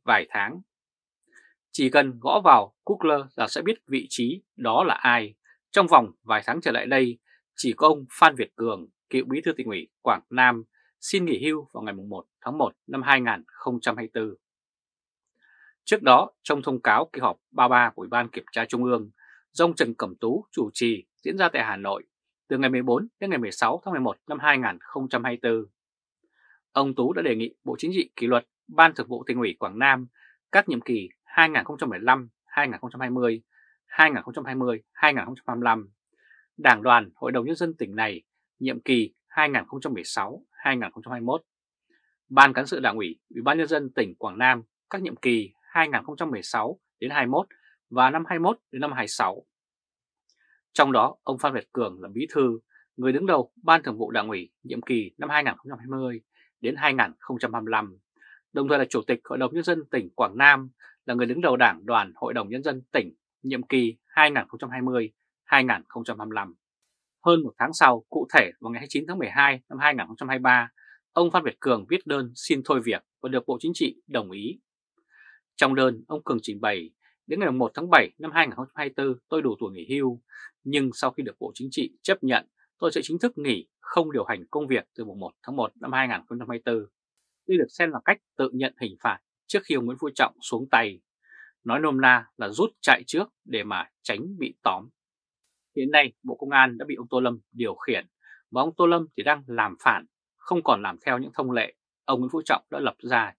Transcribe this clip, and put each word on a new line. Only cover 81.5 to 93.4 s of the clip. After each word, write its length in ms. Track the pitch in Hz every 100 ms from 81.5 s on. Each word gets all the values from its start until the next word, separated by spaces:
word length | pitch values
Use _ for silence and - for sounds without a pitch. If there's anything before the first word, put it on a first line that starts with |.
| -
Chính 120 | 131
trị 260 | 147 127 -
chấp 220 | - 196
nhận, 240 | 131 117 - _ _ _
tôi 140 | 170
sẽ 100 | 156
chính 160 | 147 170
thức 180 | 240 151
nghỉ 300 | 143 95 - _
không 320 | - 175 156
điều 120 | 135
hành 220 | 101 101 85
công 160 | 147 139
việc 200 | 117 - -
từ 100 | 107
mùng 140 | 98
một 120 | 87 -
tháng 120 | - 135
một 160 | 110 120
năm 160 | 131
hai 160 | 131 127
nghìn 140 | 92 -
không 120 | 120
trăm 100 | 120
hai 80 | 117
mươi 40 | 123
tư." 220 | 113 104 _ _ _ _ _ -
Đây 100 | 180
được 100 | -
xem 220 | - 170
là 80 | 139 -
cách 160 | 202 _ -
tự 120 | 135
nhận 220 | 127 131 -
hình 140 | 110 95
phạt 200 | 117 95 _ _ -
trước 120 | 202
khi 120 | - 139
ông 100 | 117
Nguyễn 120 | 131
Phú 80 | 151 -
Trọng 200 | 123 -
xuống 280 | - 120 135
tay. 280 | 113 107 90 _ _ _ - - _
Nói 160 | 120 131
nôm 220 | 156 131
na 240 | 131 123 - -
là 120 | 101
rút 200 | 113 226 -
chạy 220 | - 127 123
trước 220 | 160 214 _